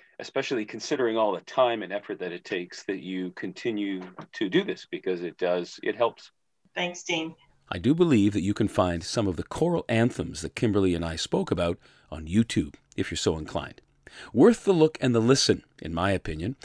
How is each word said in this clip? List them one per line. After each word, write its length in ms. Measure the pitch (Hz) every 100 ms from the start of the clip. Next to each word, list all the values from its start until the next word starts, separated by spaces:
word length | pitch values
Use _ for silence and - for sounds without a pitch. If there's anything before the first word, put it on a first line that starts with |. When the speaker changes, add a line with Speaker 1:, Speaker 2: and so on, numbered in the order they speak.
| _ -
Speaker 1:
especially 440 | - 135 135 127
considering 520 | 107 110 - 143 120 113
all 160 | 110
the 80 | 90
time 420 | - - 123 117
and 100 | 90
effort 280 | 101 - 90
that 100 | 90
it 140 | 87
takes, 400 | - 95 90 -
that 160 | - 95
you 320 | 92 92 90
continue 720 | - 95 - 123 107 101 95 92 - -
to 140 | - 101
do 140 | 95
this 240 | 98 - -
because 340 | 90 95 90
it 140 | 87 -
does, 440 | 90 90 87 -
it 140 | - 104
helps. 340 | 117 - - _ _ _ _ -
Speaker 2:
Thanks, 260 | 180 175
Dean. 320 | - 165 160 - _ _ _
Speaker 1:
I 60 | 90
do 160 | 107 165
believe 380 | 175 120 101
that 80 | 101
you 120 | 92
can 140 | 104 104
find 340 | - 90 87
some 240 | 85 123 101
of 80 |
the 80 | 85
choral 420 | - - 165 170 -
anthems 540 | 113 117 - 90 -
that 120 | 80
Kimberly 400 | - 120 101 95
and 100 | 85
I 120 | 82 82
spoke 340 | - 185 190
about 260 | 85 87 87 _ _ _
on 200 | 78 78
YouTube, 460 | 98 117 - 73 - _ -
if 140 | -
you're 60 | 82
so 180 | - 78
inclined. 440 | 78 80 - - _ _ - - -
Worth 300 | 107 190 226
the 80 | -
look 240 | 180 156 -
and 120 | 135
the 60 | 117
listen, 440 | 113 139 - 95 - _
in 100 | 80
my 200 | 82 95
opinion, 420 | 92 - 80 90 -